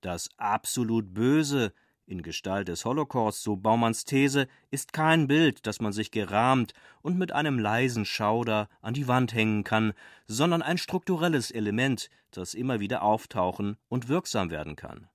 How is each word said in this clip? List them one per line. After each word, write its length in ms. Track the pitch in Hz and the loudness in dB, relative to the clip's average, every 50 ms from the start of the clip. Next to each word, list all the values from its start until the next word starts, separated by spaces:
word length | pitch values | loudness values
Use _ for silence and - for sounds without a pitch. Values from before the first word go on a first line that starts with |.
Das 280 | - 95 87 87 - - _ _ | -6 -6 -6 -6 -8 -12 _ _
absolut 760 | 113 104 104 113 - - - 127 120 110 113 113 107 95 90 | -2 0 0 0 -2 -4 -4 -2 0 0 0 0 -2 -2 -4
Böse 600 | 101 113 127 143 156 156 143 143 139 120 101 - _ _ _ _ _ _ | 0 2 4 4 4 2 2 0 0 0 0 -2 _ _ _ _ _ _
in 160 | - 95 90 | -12 -10 -10
Gestalt 480 | 80 80 80 - - 95 95 101 101 92 | -10 -8 -10 -8 -4 -2 -2 -2 -2 -4
des 160 | 85 - - | -6 -4 -4
Holocaust, 580 | 113 127 151 151 139 - 131 113 107 104 - - | -2 -2 -2 -2 -2 -2 0 0 0 -2 -4 -4
so 140 | 110 104 95 | -4 -4 0
Baumanns 480 | 98 110 113 117 117 113 113 - - | 2 2 4 4 4 2 0 -2 -6
These, 420 | - 139 135 139 139 135 143 135 127 - _ _ _ | -2 2 2 2 4 2 0 -2 -2 -6 _ _ _
ist 220 | - 139 - - - | -8 -8 -8 -6 -2
kein 340 | 160 156 160 160 165 156 135 | 0 2 4 4 4 4 4
Bild, 400 | 143 156 165 147 113 - _ 110 | 4 4 4 4 2 0 _ -6
das 140 | 104 - | -4 -2
man 100 | 117 104 | -4 -4
sich 200 | 98 104 107 - | -2 -2 -4 -2
gerahmt 640 | - 113 101 90 101 104 117 127 131 131 117 - - - _ - - _ | -2 -4 -2 0 2 2 4 6 4 4 2 0 -4 -20 _ -20 -20 _
und 160 | _ 147 180 180 | _ -4 -2 -2
mit 160 | 185 170 - | -2 -2 -2
einem 260 | - 151 151 139 123 | -2 0 0 0 0
leisen 460 | 107 104 107 117 127 131 120 117 107 | 0 2 2 2 0 0 0 -2 -4
Schauder 640 | - - - 110 104 110 117 120 113 110 107 107 101 _ _ | -4 -2 0 2 2 2 2 2 0 0 0 0 -2 _ _
an 120 | - 107 120 | -8 -6 -4
die 160 | 139 143 123 | -4 0 2
Wand 240 | 123 127 127 113 117 | 2 2 2 2 2
hängen 320 | 117 110 110 107 107 101 | 0 2 2 2 0 0
kann, 260 | - 113 110 110 107 104 - - - - - _ | 0 2 2 2 2 -2 -4 -14 -20 -20 -20 _
sondern 360 | _ 107 113 147 175 170 165 | _ -2 0 2 2 2 0
ein 160 | - 147 175 175 | 0 -2 -4 -4
strukturelles 760 | - - - 185 _ - 185 160 160 175 160 139 113 - | -4 -4 -4 -6 _ -2 -2 0 0 2 2 0 -2 -2
Element, 580 | - 113 107 104 101 110 127 139 131 104 - - _ _ _ _ | -6 -4 -4 -2 0 0 0 0 0 -2 -4 -12 _ _ _ _
das 220 | _ 95 90 90 - | _ -12 -10 -10 -8
immer 260 | 107 123 131 127 110 | -6 -4 -2 -2 -2
wieder 220 | 101 101 123 - | 0 0 0 2
auftauchen 760 | - 104 107 110 - - - 104 90 92 92 - 101 101 104 _ _ _ | 4 2 2 2 0 -6 -2 0 0 0 0 -2 -4 -4 -4 _ _ _
und 180 | - 123 117 117 | -4 -4 -2 0
wirksam 440 | 143 175 180 - - 113 95 85 | -2 -2 -2 -2 -2 -2 -2 -2
werden 260 | 82 76 76 80 76 - | -4 -6 -8 -8 -10 -12
kann. 320 | - - - - - _ _ | -12 -14 -14 -16 -18 _ _